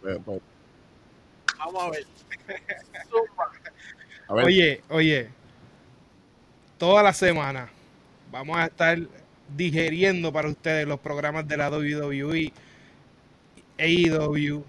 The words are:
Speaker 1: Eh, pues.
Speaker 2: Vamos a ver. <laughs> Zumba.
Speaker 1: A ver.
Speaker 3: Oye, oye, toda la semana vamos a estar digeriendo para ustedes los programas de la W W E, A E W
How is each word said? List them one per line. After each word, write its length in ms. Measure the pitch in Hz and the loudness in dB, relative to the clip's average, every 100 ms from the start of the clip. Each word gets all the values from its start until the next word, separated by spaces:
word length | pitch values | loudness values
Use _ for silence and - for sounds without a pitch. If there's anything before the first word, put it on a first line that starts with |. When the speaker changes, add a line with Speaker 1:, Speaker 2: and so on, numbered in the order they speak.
| 95 | -6
Speaker 1:
Eh, 140 | 92 | -8
pues. 160 | - 95 - _ _ _ _ _ _ _ _ _ - - | -8 -10 -12 _ _ _ _ _ _ _ _ _ -8 -6
Speaker 2:
Vamos 240 | 165 185 | -8 -6
a 80 | 180 | -6
ver. 140 | 156 139 - - - - | -6 -12 -20 -18 -18 -14
<laughs> 640 | 196 - - - - - | -16 -12 -14 -14 -20 -2
Zumba. 400 | 233 226 - - - 170 _ - - - - - | -2 -2 -4 -8 -8 -20 _ -20 -20 -20 -20 -4
Speaker 1:
A 60 | |
ver. 100 | 104 127 | 2 4
Speaker 3:
Oye, 360 | 185 165 139 - | 6 4 2 -4
oye, 380 | 160 160 147 113 - - - - - _ _ _ _ _ _ _ _ _ _ | 2 2 2 -4 -16 -20 -20 -20 -20 _ _ _ _ _ _ _ _ _ _
toda 240 | 170 202 | 4 6
la 100 | 202 | 6
semana 560 | 180 185 165 143 135 123 - _ _ _ _ - | 4 2 2 -2 -6 -12 -20 _ _ _ _ -16
vamos 260 | 123 139 170 | -14 -6 -2
a 100 | 165 | -2
estar 320 | - 165 170 160 - - _ - 143 | 2 2 2 -4 -14 -20 _ -16 -4
digeriendo 760 | 180 151 160 165 190 185 165 | -2 0 0 2 2 2 0
para 160 | 151 151 | -2 -2
ustedes 380 | 147 165 160 151 | -4 -2 -2 -2
los 140 | 143 | -4
programas 460 | 156 147 147 151 156 | -6 -4 -4 -4 -4
de 80 | 147 | -2
la 140 | 143 | -2
W 260 | 151 147 151 | -2 -2 -4
W 380 | 147 139 143 160 | -4 -4 -2 -2
E, 160 | 156 - - - - _ _ _ _ _ _ _ _ - | -4 -8 -20 -20 -20 _ _ _ _ _ _ _ _ -4
A 60 | 160 | 2
E 220 | 175 175 | 4 4
W 520 | 156 151 151 147 147 | 2 -2 -2 -2 -4